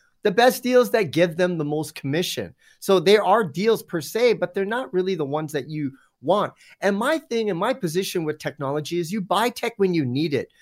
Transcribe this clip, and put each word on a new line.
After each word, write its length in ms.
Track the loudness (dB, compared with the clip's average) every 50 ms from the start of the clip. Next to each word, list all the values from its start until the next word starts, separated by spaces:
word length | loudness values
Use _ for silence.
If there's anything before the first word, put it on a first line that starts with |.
| _ _ _ _ -2
the 80 | -2
best 300 | 2 4 4 4 4 2
deals 300 | 0 2 4 4 4 4
that 180 | 2 0 0 0
give 280 | 2 2 2 2 2 0
them 200 | 0 0 0 -2
the 80 | -2
most 300 | -2 -2 -4 -4 -6 -10
commission. 580 | -10 -6 -4 -2 -2 -2 -4 -4 -8 -8 -10 -12 _ _ _ _ _
So 200 | 0 2 2 4
there 240 | 6 6 4 6 6
are 200 | 4 4 4 2
deals 380 | 0 -2 -2 2 2 2 0
per 200 | 0 -6 -8 -6
se, 320 | -6 -4 -2 2 2 2 2
but 200 | 2 -2 -4 -4
they're 120 | -4 -4
not 280 | -4 -4 -6 -6 -2 -2
really 220 | -2 0 0 0
the 100 | -2 -2
ones 260 | -2 -2 -4 -4 -4 -4
that 140 | -6 -6 -6
you 260 | -6 -6 -6 -6 -8 -10 _ _ _ _
want. 320 | -2 0 0 2 0 -2 -6 _ _ -20 -10 -2
And 160 | -2 0 0
my 220 | 0 0 0 0 -2
thing 320 | -2 -4 -2 -2 0 0
and 80 | -2 -2
my 160 | 0 -2 -2
position 500 | -2 -4 -4 -2 -2 -4 -2 -4 -4 -4
with 140 | -4 -6 -6
technology 640 | -6 -10 -8 -6 -6 -4 -4 -4 -4 -4 -4 -4
is 120 | -4 -4
you 100 | -4 -6
buy 280 | -2 0 0 0 0 0
tech 240 | -2 -4 -6 -6 -2 0
when 180 | 0 2 2
you 100 | 2 0
need 300 | 0 0 -2 -2 -2 -2
it. 140 | -2 -4 -6 _ _